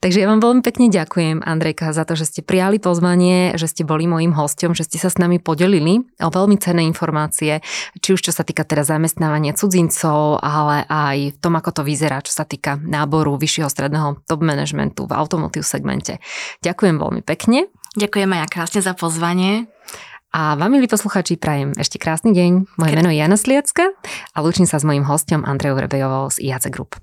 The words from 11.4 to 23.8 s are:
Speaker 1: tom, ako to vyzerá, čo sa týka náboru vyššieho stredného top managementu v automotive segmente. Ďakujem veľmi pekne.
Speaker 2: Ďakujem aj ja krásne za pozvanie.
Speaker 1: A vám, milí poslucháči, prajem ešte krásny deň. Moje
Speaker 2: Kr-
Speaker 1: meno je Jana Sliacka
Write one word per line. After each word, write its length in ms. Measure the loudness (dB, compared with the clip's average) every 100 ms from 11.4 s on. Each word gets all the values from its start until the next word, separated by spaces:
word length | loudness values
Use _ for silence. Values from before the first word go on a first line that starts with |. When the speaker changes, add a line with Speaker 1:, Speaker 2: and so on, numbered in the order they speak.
Speaker 1:
tom, 100 | -2
ako 180 | 0 -2
to 80 | -4
vyzerá, 400 | -4 -2 -2 -4
čo 80 | -6
sa 160 | -6 -6
týka 320 | -6 -6 -6
náboru 560 | -4 -4 0 0 0 0
vyššieho 320 | -2 -2 -4
stredného 560 | -4 -2 -2 -2 -6
top 160 | _ -2
managementu 640 | 0 -2 -4 -4 -4 -6
v 80 | -6
automotive 560 | -4 -2 -2 -4 -6 -6
segmente. 480 | -6 -4 -6 -6 -12 -12 -14 -14 -6
Ďakujem 320 | -6 0 0 2
veľmi 240 | -2 -6
pekne. 480 | -6 -4 2 2 2 _ -12
Speaker 2:
Ďakujem 380 | -4 -2 0 -2
aj 100 | -2
ja 80 | -4
krásne 320 | -6 -4 -2
za 160 | -2 -2
pozvanie. 720 | -4 -2 0 0 0 0 -4 _ -20 -20 -20 -20 _
Speaker 1:
A 240 | -4 -2 0
vám, 160 | 2
milí 160 | 4 4
poslucháči, 480 | 0 0 -2 -2 -2
prajem 400 | -2 -2 -2 -2
ešte 240 | -4 -4
krásny 320 | -2 0 2
deň. 480 | 4 4 4 2 0
Moje 80 | 0
Speaker 2:
Kr- 80 | 4
Speaker 1:
meno 160 | 4
je 80 | 4
Jana 160 | 4 4
Sliacka 560 | 4 2 2 0